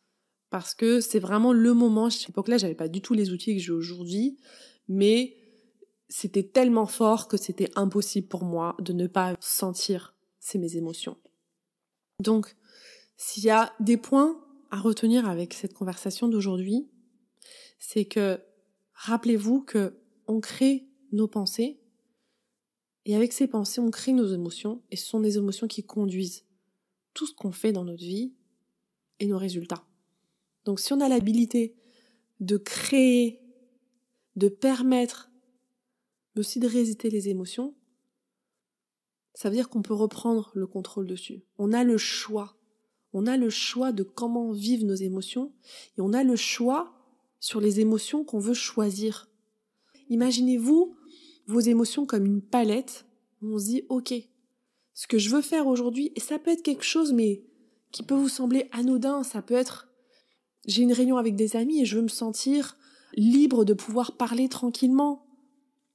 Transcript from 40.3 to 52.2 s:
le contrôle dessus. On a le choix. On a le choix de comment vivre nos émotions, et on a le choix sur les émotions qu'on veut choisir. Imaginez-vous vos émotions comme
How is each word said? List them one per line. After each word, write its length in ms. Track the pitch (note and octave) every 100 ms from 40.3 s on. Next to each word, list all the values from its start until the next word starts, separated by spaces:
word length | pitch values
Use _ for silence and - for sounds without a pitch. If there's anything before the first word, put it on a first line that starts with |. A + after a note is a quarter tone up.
| A3+ G#3+
le 140 | G3 F#3
contrôle 400 | G3 F#3 - F#3+
dessus. 340 | F#3 - F#3+ _ -
On 140 | G#3
a 100 | A#3+
le 160 | B3 A3
choix. 580 | - - - G#3+ G3+ _ _ _ _ _ _
On 140 | F#3+ A3
a 100 | C4
le 140 | A#3
choix 400 | G#3 - A#3+ C4
de 140 | G#3
comment 480 | F#3+ - A#3+ A#3+ A#3
vivre 340 | G#3 G#3 B3 G#3
nos 80 |
émotions, 580 | F#3+ F#3+ F#3+ F#3+ B3 C#4+ _ _ - - -
et 20 |
on 120 | F#3+
a 100 | A#3+
le 140 | C4 A#3
choix 680 | - - A#3+ C#4+ F4 _ _ _ _ _
sur 180 | - A3
les 200 | G#3 G3+
émotions 440 | A3 A3 - D4
qu'on 140 | D4+ G#3+
veut 160 | G3+
choisir. 760 | A#3+ - - G#3 F#3+ A3 G#3+ - _ _ _ _ _ _ _ C#4+
Imaginez-vous 880 | A#3 B3+ A#3+ B3+ B3 A#3 D#4 F4+ - - - - _ -
vos 120 | A3+
émotions 460 | A#3 A#3 A3+ - C4+
comme 180 | G#3+